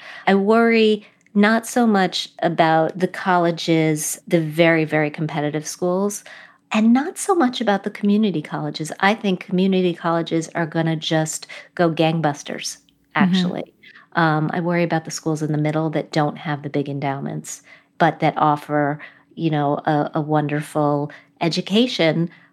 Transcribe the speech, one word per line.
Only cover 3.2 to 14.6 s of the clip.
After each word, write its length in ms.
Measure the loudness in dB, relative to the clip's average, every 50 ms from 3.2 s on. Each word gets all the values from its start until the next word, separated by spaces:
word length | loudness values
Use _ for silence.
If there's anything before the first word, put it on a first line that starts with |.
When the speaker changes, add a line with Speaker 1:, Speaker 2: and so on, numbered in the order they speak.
| -2 2 2 4 2 2 0 -2 0 0 2 2 2 2 0 0 -2 -6 -8 -8 -4 0
Speaker 1:
the 120 | 0 0
very, 460 | 0 0 0 2 4 4 4 4 2
very 240 | 0 0 0 0 0
competitive 580 | -2 -4 -6 -4 -2 -2 -2 -2 -2 -4 -6 -8
schools, 560 | -8 -4 -2 -2 0 0 -2 -2 -4 -6 -12 -18 -20 -20 -20 -20 -20 _ _ _
and 220 | -2 2 4 4 4
not 240 | 4 2 -2 -6 -6
so 160 | -2 0 0
much 260 | 2 2 0 -2 -2
about 240 | 0 0 0 0 -2
the 60 | -6
community 520 | -8 -2 0 2 2 2 2 0 0 -2
colleges. 520 | -6 -6 -6 -6 -6 -6 -6 -8 -8 -10 -4 0
I 160 | 2 2 2
think 240 | 2 0 -2 -2 -2
community 560 | -2 -2 0 2 2 2 2 2 2 0 0
colleges 520 | -2 -2 -2 0 0 0 -2 -2 -2 -4 -4 -4
are 140 | -4 -4 -2
gonna 280 | -2 -2 0 0 -2
just 520 | -2 -2 0 0 0 0 -2 -4 -8 -12 -16 -18 -20 -20 -10 _
go 180 | 0 0 2
gangbusters, 840 | 2 2 2 2 2 0 0 -2 -2 -4 -8 -10 -10 -10 -10 -10 -12 -14 _ _ _ _ _ _ -2
Speaker 2:
Mm-hmm. 200 | 0 2 2 2
Speaker 1:
actually. 380 | 2 0 -2 -4 -6 -8 -12 _ _ -20 -20 -20 -20 -20 _ -2
Um, 380 | 0 2 2 2 2 0 -2 -2
I 60 |
worry 240 | -2